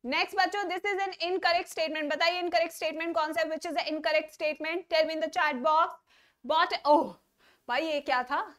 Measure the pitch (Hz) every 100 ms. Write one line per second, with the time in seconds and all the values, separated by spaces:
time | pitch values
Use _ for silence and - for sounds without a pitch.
0 | 240 311 359 392 370 403 381 370 403 381
1 | 392 359 339 370 370 339 370 - 320 311
2 | 294 302 339 359 349 339 330 - 320 311
3 | 330 330 311 320 320 320 349 302 - 311
4 | 320 311 311 - 311 302 311 339 359 320
5 | 311 320 311 349 302 262 311 311 339 -
6 | _ _ _ _ 240 311 349 359 285 294
7 | - - _ _ _ _ - 254 320 294
8 | 294 254 254 294 381